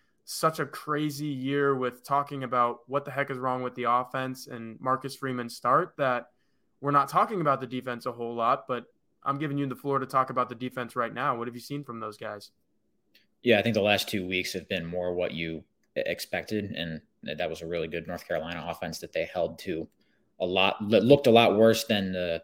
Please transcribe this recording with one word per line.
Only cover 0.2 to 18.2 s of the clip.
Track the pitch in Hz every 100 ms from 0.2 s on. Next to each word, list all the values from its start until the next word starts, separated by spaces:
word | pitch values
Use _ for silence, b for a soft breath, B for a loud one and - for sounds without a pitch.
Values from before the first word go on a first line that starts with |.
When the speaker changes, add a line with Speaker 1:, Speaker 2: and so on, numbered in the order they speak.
Speaker 1:
such | - - 160 156
a | 139
crazy | - 151 151 151 139 151
year | 135 131 143 139 131
with | 127 120
talking | - 143 143 139
about | 127 123 120 120 -
what | 139
the | 143
heck | 131 139
is | 131
wrong | 127 127
with | 123 123
the |
offense | 120 123 127 135 131 131 143
and | 123 113 107
Marcus | 131 131 135
Freeman's | - 135 123 117 -
start | 123 143 175 -
that | 135 123 - _ _ _ _ _
we're | 139
not | 143 135
talking | 165 233 202
about | 151 131
the | 127
defense | 127 127 120 127
a |
whole | 117 117
lot, | 117 117 135 -
but | 123 - _ _ _
I'm | - 139
giving | 151 143
you | 139
the | 123
floor | 143 139
to | 131
talk | 135 127
about | 127 123
the |
defense | 117 127 131 117 127
right | 117
now. | 113 139 120
What | 120
have |
you | 120
seen | - 143
from | 139 113
those | 110 98
guys? | 110 104 - _ _ _ _ _ _ b b _
Speaker 2:
Yeah, | 123 104
I |
think | 113
the | 107
last | 104 101 -
two | 101 90
weeks | 92 90
have | 92 -
been | 92 85
more | 90 90
what | 90 87
you | 78 82 80 - _ _ -
e-, | -
expected, | 87 - 92 - 107 101
and | - 85 78 - _
th-, | - 76
that | 82
was | 80
a | 82
really | 85 80
good | 85 80
North | 87